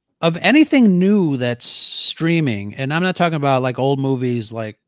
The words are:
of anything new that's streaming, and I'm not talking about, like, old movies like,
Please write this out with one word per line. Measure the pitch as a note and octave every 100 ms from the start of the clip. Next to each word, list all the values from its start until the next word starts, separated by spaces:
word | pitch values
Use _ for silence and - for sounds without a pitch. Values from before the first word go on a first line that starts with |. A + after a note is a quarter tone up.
| _ _
of | E3+ E3+
anything | F#3+ D4 D4+ C#4+ A3 F3+
new | F#3+ G#3 E3 C3
that's | B2 A#2+ -
streaming, | - - - - - E3 E3+ C#3+ G#2 G2+ A#2+
and | C3+
I'm | D#3
not | F#3 F3+
talking | F3
about, | D#3+ C#3 C3
like, | C3 B2
old | C3+ C#3
movies | C3+ C3 B2+ A#2+ G#2+
like, | A2+ A2 -